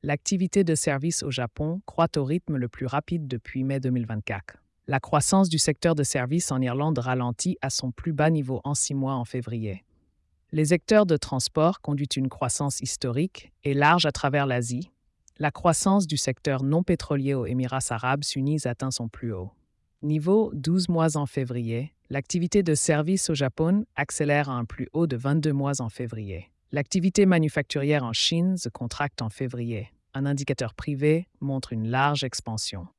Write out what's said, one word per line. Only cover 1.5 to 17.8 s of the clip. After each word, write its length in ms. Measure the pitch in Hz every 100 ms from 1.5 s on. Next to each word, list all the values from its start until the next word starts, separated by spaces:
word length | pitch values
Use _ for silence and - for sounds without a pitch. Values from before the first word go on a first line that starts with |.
| - 151 175 -
croît 300 | - 165 -
au 80 |
rythme 320 | 135 170 - 143
le 140 | 123
plus 160 | - 131
rapide 420 | 135 - 175 147
depuis 380 | 123 - 131 131
mai 160 | 135
deux 80 | 131
mille 160 | 123 113
vingt-quatre. 580 | 110 - 98 - - _ _ -
La 120 | 135
croissance 500 | - 151 - 190 190
du 80 | 160
secteur 360 | - 143 170
de 100 | 160
services 480 | 139 139 127 160 -
en 100 | 131
Irlande 360 | 127 123 147 131
ralentit 600 | 123 127 123 120 180 180
à 80 | 139
son 220 | - 131
plus 220 | - -
bas 160 | 151 156
niveau 320 | 160 131 127
en 120 | 139 143
six 180 | -
mois 220 | 139 131 131
en 100 | 117
février. 580 | 131 120 117 110 95 _ _ _ _ _ _ _
Les 140 | 156 156
secteurs 400 | 170 - 214 202
de 120 | 151
transport 640 | - 135 - - 160 196
conduisent 340 | - 143 143 -
une 140 | 135
croissance 500 | - 131 - 143 -
historique 720 | 127 - 131 120 180 - - _
et 100 | 143
large 320 | 139 147 170 156
à 60 |
travers 340 | - 143 143 139
l'Asie. 420 | 123 120 123 175 _ _ _ _ _
La 140 | 156
croissance 560 | - 175 160 - 196 175
du 100 | 151
secteur 460 | - 127 - 135
non 180 | 135 156
pétrolier 520 | 180 170 - 143 135
aux 120 | 139 120
Émirats 460 | 123 127 131